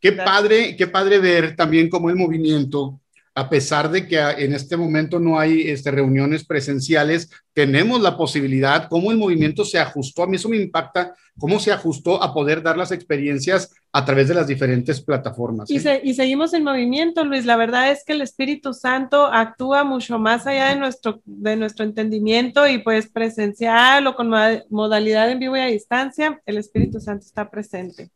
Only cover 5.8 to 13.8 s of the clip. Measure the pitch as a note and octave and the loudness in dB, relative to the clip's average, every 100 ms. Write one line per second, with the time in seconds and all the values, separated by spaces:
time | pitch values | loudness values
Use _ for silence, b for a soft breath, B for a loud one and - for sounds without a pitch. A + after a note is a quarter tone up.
5.8 | C#3+ C#3 C3+ C3+ C#3 D#3 - D3+ C#3 C#3 | -2 0 2 2 2 -2 -2 -4 -2 -4
6.8 | C3+ D#3 D3 E3 E3 b _ - C#3 C#3 | 0 2 2 0 -4 b _ 0 4 4
7.8 | G#3+ B3 F#3+ E3 D3 C#3+ C#3 C3 C3+ D#3+ | 2 2 2 2 -2 -2 0 0 2 2
8.8 | E3 E3+ G3 A3+ G3+ E3 D3+ D3+ G#3 E3+ | 0 -2 2 2 2 2 2 0 -2 0
9.8 | D3 C#3+ C3 - F3+ F#3 A3 A3 F#3+ E3 | -2 -4 -6 -4 -2 -2 -2 -2 -2 -4
10.8 | D#3+ F3+ F3+ b b - D3 G3+ G#3 G3 | -4 -4 -4 b b -8 -2 0 0 0
11.8 | E3 C3+ E3+ F#3 F3 D3 C#3+ D#3+ D#3+ E3 | -2 -2 0 0 0 0 0 0 0 -2
12.8 | F3+ F3 - D3 C#3+ C#3+ C#3 F#3+ - _ | -2 -6 -4 -2 -2 -2 0 -2 -2 _